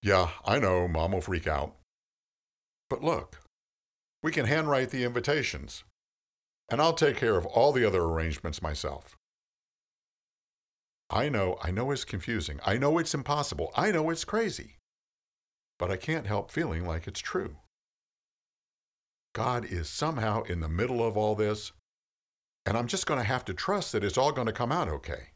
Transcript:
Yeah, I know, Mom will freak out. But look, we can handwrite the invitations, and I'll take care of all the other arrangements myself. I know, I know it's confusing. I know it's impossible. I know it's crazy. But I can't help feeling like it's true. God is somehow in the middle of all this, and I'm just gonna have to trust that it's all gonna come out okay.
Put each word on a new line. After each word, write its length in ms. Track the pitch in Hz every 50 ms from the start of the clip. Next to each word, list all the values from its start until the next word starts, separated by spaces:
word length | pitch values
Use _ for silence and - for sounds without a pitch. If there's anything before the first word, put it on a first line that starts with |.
Yeah, 300 | - 98 98 92 90 85 - - -
I 140 | - 104 151
know, 280 | 127 95 92 90 90 90
Mom 240 | 85 76 80 87 98
will 80 | 92
freak 260 | 82 - 92 85 82 80
out. 280 | 78 71 69 - - _ _ _ _ _ _ _ _ _ _ _ _ _ _ _ _ _ _ _ _ _ _ _
But 120 | 139 -
look, 380 | - 156 165 113 95 - - - - _ _ _ _ _ _ _ _ _ _ _ _ _ _ _
we 120 | - 156 -
can 120 | 165 131
handwrite 440 | 107 139 160 160 151 143 131 131 127
the 160 | - 131 123
invitations, 800 | 123 120 120 - - 147 156 127 - - 71 69 73 - - - _ _ _ _ _ _ _ _ _ _ _ _ _ _ _ _ -
and 120 | 107 123
I'll 120 | 151 165 165
take 220 | 165 165 143 123
care 220 | - - 117 107 90
of 80 | 80
all 260 | - - 117 120 143
the 140 | 143 127 120
other 180 | 107 92 95 85
arrangements 580 | 82 82 80 80 82 76 - - 85 73 -
myself. 540 | - 78 76 - - 71 69 67 - - - _ _ _ _ _ _ _ _ _ _ _ _ _ _ _ _ _ _ _ _ _ _ _ _ _ _ _ _ _ _ _ _ _ _ _ _ _ _ _
I 200 | - 98 123 151
know, 280 | 139 107 98 92 90 -
I 100 | - 82
know 200 | 87 101 123 135
it's 120 | 143 127 -
confusing. 560 | - - 95 - - 117 107 80 76 73 71 -
I 120 | - 98 120
know 200 | 135 143 156 170
it's 160 | 165 160 -
impossible. 580 | 151 127 - 147 151 - - - - - - -
I 160 | - 143 208
know 180 | 202 165 156 160
it's 160 | 165 160 -
crazy. 500 | - - 214 233 202 143 - - - - - _ _ _ _ _ _ _ _ _ _ _ _ _ _ _ _ _ _ _ _
But 100 | 87 87
I 80 | 98 90
can't 300 | - - 160 160 - 98
help 240 | 104 101 98 -
feeling 340 | - - 170 143 82 80 90
like 220 | 87 82 82 80 -
it's 120 | - -
true. 360 | - - - - 95 92 76 - _ _ _ _ _ _ _ _ _ _ _ _ _ _ _ _ _ _ _ _ _ _ _ _ _ _ _ _ _ _ _ _ _ _ _
God 320 | - 110 127 123 120 107
is 240 | - 98 87 82 -
somehow 540 | - - - 151 160 135 110 110 104 113 -
in 160 | - 90 85
the 100 | 80 78
middle 360 | 78 87 110 123 131 120 117
of 120 | 113 104 104
all 180 | 107 107 107
this, 360 | 101 107 104 107 104 - - - _ _ _ _ _ _ _ _ _ _ _ _ _ _ _ _ _ _
and 120 | - 104 113
I'm 80 | 123
just 220 | 120 - 185 - -
gonna 160 | 156 135 117
have 200 | 101 131 127 -
to 80 | - 123
trust 360 | - - - 196 202 170 -
that 120 | - 110 98
it's 140 | 101 87 127
all 140 | 131 147
gonna 220 | 147 131 123 113 107
come 180 | - 123 120
out 160 | 139 175 160 92
okay. 420 | 78 69 - - - - - - -